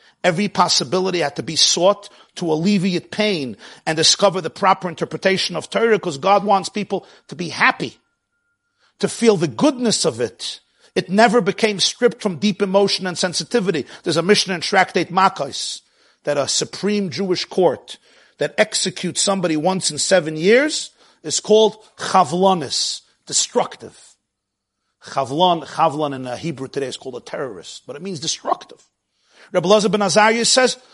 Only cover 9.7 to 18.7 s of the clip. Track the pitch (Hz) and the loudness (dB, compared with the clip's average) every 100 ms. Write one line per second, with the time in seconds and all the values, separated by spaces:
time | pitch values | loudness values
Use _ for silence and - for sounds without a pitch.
9.7 | 254 240 - 165 113 117 - - - _ | 2 0 0 -2 -2 -4 -6 -14 -14 _
10.7 | _ _ - - 196 233 240 190 - 220 | _ _ -6 -2 4 6 4 2 0 0
11.7 | 196 - - 240 - 208 160 214 - 202 | 0 -2 2 0 0 -6 -2 -2 0 0
12.7 | 196 202 - 185 175 185 151 160 240 185 | 2 2 0 -4 -4 -4 -4 -2 -2 0
13.7 | 160 - - 180 156 170 208 185 175 - | -2 -4 -8 -4 -2 2 2 0 -4 -2
14.7 | 190 180 190 165 185 190 - 139 - - | 2 2 0 -2 2 2 2 -8 -8 -10
15.7 | - _ _ _ _ - 143 131 - 156 | -12 _ _ _ _ -4 -2 0 -2 -4
16.7 | - 196 208 190 127 196 175 - - 170 | -4 -2 -2 -2 -4 -2 -2 -4 2 2
17.7 | 117 - - _ _ _ - 147 - 214 | 2 -8 -20 _ _ _ -6 -4 0 0